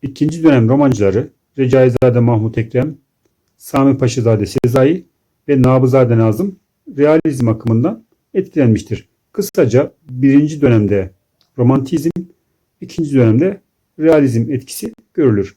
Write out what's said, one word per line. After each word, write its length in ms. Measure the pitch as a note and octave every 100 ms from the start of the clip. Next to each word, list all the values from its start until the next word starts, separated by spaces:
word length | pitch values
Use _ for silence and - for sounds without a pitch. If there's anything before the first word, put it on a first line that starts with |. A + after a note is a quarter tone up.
ikinci 420 | C#3 - D3 E3
dönem 260 | D#3+ C3+ A2+
romancıları 600 | C3+ C#3+ A2+ G2+ F#2+ D#3 _ _ -
Recaizade 640 | C3 C3 B2+ A#2 B2+ A#2+
Mahmut 380 | A#2 A#2 A2 A2+
Ekrem, 400 | A2+ B2 C#3+ D#3 _ _ _ _ _ _
Sami 400 | - C3 C#3 C3
Paşazade 480 | B2+ B2+ A#2 A2 G2+
Sezai 600 | G2+ B2 B2+ C3 F3+ - _ _ _ -
ve 140 | C#3+
Nabızade 560 | B2+ C3 C3 C3+ B2 A#2
Nazım 420 | A2+ G#2+ G3 F#3+ _ _ - D#3
realizm 500 | D3 D#3+ E3 C3 A#2+
akımından 560 | A2 A#2 A2+ C#3 A3 _ _ _
etkilenmiştir. 760 | G3+ F#3 - B2+ G#2+ - G2+ - _ _
Kısaca 600 | - G3 - C#3 A#2 D3 _ -
birinci 520 | B2+ C3+ C#3 D3+ D#3
dönemde 500 | C#3 A#2 G2+ G2+ F#2 _ _ _ _ -
romantizm, 520 | B2 C3+ C#3 D#3+ D3+ - F#3 _ _ _ _ _
ikinci 340 | - - D#3 C#3
dönemde 460 | A#2 A2 F3+ G3 _ _ _ -
realizm 520 | D#3 D#3+ C#3 A2+ A2+
etkisi 420 | D3+ - - A3 - _
görülür. 420 | - C#3+ G#2 G2